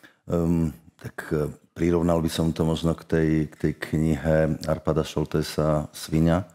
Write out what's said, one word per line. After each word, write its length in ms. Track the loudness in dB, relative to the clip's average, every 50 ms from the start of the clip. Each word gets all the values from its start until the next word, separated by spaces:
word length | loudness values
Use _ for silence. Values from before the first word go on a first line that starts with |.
| -20 -20 _ _ _
em, 460 | -4 -2 0 2 2 2 2 0 -2 -4 -8 -18 -20 _
tak, 400 | _ -16 -14 -12 -12 -6 -4 -2
e, 160 | -2 -2 -2 -6 -12 _ _ -6
prirovnal 480 | -2 0 2 2 2 2 2 2 2
by 80 | 0 0
som 240 | 0 0 0 0 0
to 80 | 0
možno 320 | 0 0 0 0 0 -2 -2
k 80 | -2
tej, 260 | -4 -2 0 2 2 2 2 2 0 -2
k 40 | -6 -4
tej 140 | -4 -4 -2 -4 -6 -4
knihe 460 | -2 0 2 2 0 0 2 2 2 4 4 2 0 -2 -2 -4
Arpada 320 | -4 -2 0 -2 0 0
Šoltesa 880 | 0 -2 -2 -4 -4 -2 -2 -2 -2 -2 -2 -2 0 0 0 0 -2 -6
Sviňa, 560 | -10 -14 -8 -2 0 2 2 4 2 0 -2 -4